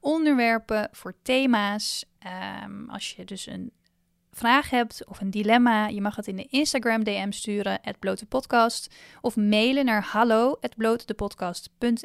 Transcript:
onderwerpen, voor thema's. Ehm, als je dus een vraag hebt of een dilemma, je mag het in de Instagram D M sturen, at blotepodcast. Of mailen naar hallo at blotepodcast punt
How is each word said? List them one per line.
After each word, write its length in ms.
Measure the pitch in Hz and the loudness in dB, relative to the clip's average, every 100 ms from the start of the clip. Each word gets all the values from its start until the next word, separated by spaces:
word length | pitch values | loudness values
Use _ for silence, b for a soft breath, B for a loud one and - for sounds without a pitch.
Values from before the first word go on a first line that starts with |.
onderwerpen, 880 | 277 320 302 262 233 226 220 214 208 | -2 2 4 4 4 2 0 -4 -4
voor 220 | - 185 - | -8 -16 -10
thema's. 800 | - 254 269 226 202 208 - - - _ | 0 2 4 4 2 -2 -4 -8 -10 _
Ehm, 680 | 185 185 190 196 202 202 - | -14 -10 -10 -10 -12 -14 -14
als 220 | 202 - | -10 -10
je 140 | - | -12
dus 220 | 185 190 - | -14 -14 -12
een 260 | 185 - - _ _ _ _ _ | -10 -12 -14 _ _ _ _ _
vraag 400 | - 233 269 - | -4 2 2 2
hebt 360 | 247 233 - - | 0 0 -6 -16
of 140 | - | -8
een 100 | 196 | -6
dilemma, 560 | 208 208 240 247 220 214 | -2 4 6 6 4 0
je 140 | 208 | -2
mag 160 | 202 208 | -4 -4
het 100 | 208 | -8
in 100 | 190 | -10
de 100 | - | -4
Instagram 540 | 262 302 262 233 226 | -2 0 0 0 0
D 20 | 214 | 0
M 240 | 196 196 | -2 -4
sturen, 500 | 202 - 208 196 190 | -6 -4 -4 -2 -4
at 160 | - 196 | -6 -6
blotepodcast. 960 | 190 190 214 262 - 240 226 - - B B B | -4 -4 -4 -4 0 2 2 0 -10 B B B
Of 160 | 214 214 | -4 0
mailen 480 | 208 214 233 269 | 4 4 4 4
naar 180 | 262 214 | 2 0
hallo 540 | 190 208 233 220 247 - | 0 2 4 4 4 0
at 160 | 240 - | -6 -2
blotepodcast 920 | 226 233 - 208 202 - 180 180 - _ | 0 0 -2 -6 -6 -6 -8 -8 -14 _
punt 260 | 240 226 | 0 0